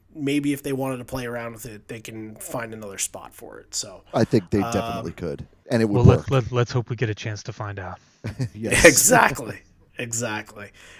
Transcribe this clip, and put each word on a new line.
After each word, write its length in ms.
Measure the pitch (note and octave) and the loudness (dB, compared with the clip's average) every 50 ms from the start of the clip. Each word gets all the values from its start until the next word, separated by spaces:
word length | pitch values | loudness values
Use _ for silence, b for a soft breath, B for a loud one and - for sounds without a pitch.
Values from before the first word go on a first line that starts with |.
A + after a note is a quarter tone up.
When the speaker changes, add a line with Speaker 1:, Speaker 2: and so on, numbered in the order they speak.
| _ _ - | _ _ -10
Speaker 1:
maybe 380 | D#3 C#3 C#3 C#3+ D3 C#3+ C#3+ | -4 -2 0 0 2 2 0
if 100 | C#3 C3 | 0 -2
they 100 | - C#3+ | -2 -4
wanted 260 | C3+ C3 C3+ C3+ C3 B2 | -4 -2 -2 -4 -4 -6
to 60 | A#2+ | -8
play 220 | - C3 C3 A#2+ | -8 -8 -8 -6
around 260 | A#2+ A#2+ A#2+ A#2 A#2 | -6 -6 -6 -8 -8
with 140 | A#2 A2+ - | -10 -12 -14
it, 220 | A#2 G#2+ G#2 - - | -14 -14 -16 -14 -14
they 120 | A#2 A2 | -14 -14
can 360 | - - A2+ A2 A2 A2 G#2+ | -12 -14 -12 -12 -12 -12 -14
find 360 | - - - - B2+ A2+ A2+ A2 | -14 -12 -8 -8 -8 -8 -8 -10
another 240 | A2 G#2+ G2+ F#2+ - | -12 -12 -10 -8 -6
spot 360 | - - - F#2+ C2+ - - | -6 -6 -8 -10 -16 -16 -18
for 240 | - - - G#1+ A#1 | -18 -18 -18 -18 -18
it. 160 | - - - | -16 -10 -8
So 280 | - - G#2 F#2 - - - - | -8 -8 -8 -12 -18 -10 -4 0
Speaker 2:
I 100 | A2 A2+ | 0 2
think 260 | - - A2 F2+ - | 4 4 2 2 2
they 100 | - G#2 | 0 0
Speaker 1:
um, 120 | G2 A#2 | 0 0
Speaker 2:
definitely 400 | - G2 - - E2 - - E2 | 0 -2 -2 -2 -6 -6 -8 -10
could, 340 | - - F2+ D#2 C#2+ - - - _ _ _ - | -10 -8 -8 -8 -8 -8 -12 -16 _ _ _ -2
and 120 | C3 A2+ | 0 2
it 60 | A2+ G#2 | 2 2
would 180 | G2+ - - | 4 6 8
Speaker 3:
Well, 100 | - - - | 8 8 6
Speaker 2:
work. 120 | - - | 4 0
Speaker 3:
let, 140 | C3+ C3 A2+ | 0 0 0
let, 80 | - | 0
let's 200 | B2 A#2+ A#2+ - | 0 -2 -2 0
hope 180 | - B2 A2 - | -2 -4 -4 -4
we 60 | A#2+ | -4
get 140 | G#2+ B2 G#2+ | -4 -4 -4
a 40 | G#2 | -4
chance 280 | - - A2+ G#2 G2+ - | -6 -8 -10 -10 -10 -10
to 80 | - | -12
find 260 | - - G#2+ G2+ G2+ G2 | -10 -10 -10 -10 -8 -10
out. 200 | F#2 F#2 F#2+ - _ _ _ _ - | -10 -10 -12 -14 _ _ _ _ -12
Speaker 2:
<laughs> 300 | G2+ G#2 - C3 - - | -10 -6 -6 -6 -6 -6
Yes. 300 | G#2+ A2+ - - - F3+ | -6 -2 2 6 8 10
Speaker 1:
Exactly. 760 | E3 C#3+ - - - B3 A#3 A3 G#3+ C#3+ - A2+ G#2+ - - - _ _ _ _ _ _ - | 10 10 8 6 6 6 6 6 4 2 -2 -8 -10 -12 -14 -16 _ _ _ _ _ _ -10
Exactly. 720 | A#2+ A#2 A2+ A2+ A#2+ A2 G#2+ G#2+ - - - G#2 G2+ G2+ - B B B B | -8 -8 -6 -6 -6 -4 -6 -6 -8 -12 -14 -16 -16 -16 -18 B B B B